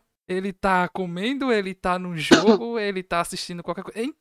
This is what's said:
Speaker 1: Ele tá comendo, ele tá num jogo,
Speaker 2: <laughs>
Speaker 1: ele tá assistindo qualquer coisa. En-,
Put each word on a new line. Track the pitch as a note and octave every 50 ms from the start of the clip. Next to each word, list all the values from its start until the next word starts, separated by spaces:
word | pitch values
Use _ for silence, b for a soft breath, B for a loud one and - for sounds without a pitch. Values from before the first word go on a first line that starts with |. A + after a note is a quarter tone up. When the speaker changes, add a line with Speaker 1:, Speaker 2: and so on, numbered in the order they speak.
| _ _ _ _ _ -
Speaker 1:
Ele | F#3 F#3+ F#3+ G3+ F#3
tá | - - G3 F#3 F#3 F3+ F3
comendo, | - F#3+ F#3 F3 E3+ F3+ G3+ B3 C#4+ C4 C4+ C4
ele | A3+ G#3 F#3+ F#3+ F#3
tá | - - F#3 F3+ F#3
num | F#3 F3+ E3+ D#3+
jogo, | C#3+ - - D#3+ F3 A3 G#3+ F#3 A3+ A#3 A#3 A3+
Speaker 2:
<laughs> |
Speaker 1:
ele | G3+ G3+ G3 F#3
tá | F3+ - F3 E3+
assistindo | E3+ - F#3 E3+ - - F3+ E3+ -
qualquer | - E3 G3+ -
coisa. | - - G#3
En-, | A#3 D4 - _